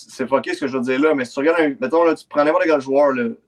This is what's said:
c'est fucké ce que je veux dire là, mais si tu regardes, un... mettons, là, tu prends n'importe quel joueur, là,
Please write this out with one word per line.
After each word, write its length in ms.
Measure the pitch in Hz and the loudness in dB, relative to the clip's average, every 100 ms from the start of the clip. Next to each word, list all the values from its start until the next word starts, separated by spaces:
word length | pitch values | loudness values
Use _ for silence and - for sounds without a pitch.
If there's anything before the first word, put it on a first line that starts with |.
| - | -18
c'est 160 | - 123 | -8 -2
fucké 300 | 135 - - | -2 -2 -6
ce 60 | |
que 60 | 143 | -4
je 100 | 135 | -4
veux 60 | |
dire 160 | 123 131 | -2 2
là, 140 | 156 | 2
mais 120 | 143 123 | 0 -2
si 80 | |
tu 60 | 139 | -2
regardes, 200 | 147 170 | 0 2
un... 160 | 151 135 | 0 -2
mettons, 240 | 123 165 | -2 2
là, 120 | 165 151 | 2 0
tu 100 | - | -4
prends 180 | 147 | 0
n'importe 200 | 147 175 | 2 2
quel 160 | 170 147 | 2 0
joueur, 320 | 135 135 143 | 0 2 2
là, 180 | 127 117 - | 0 -4 -8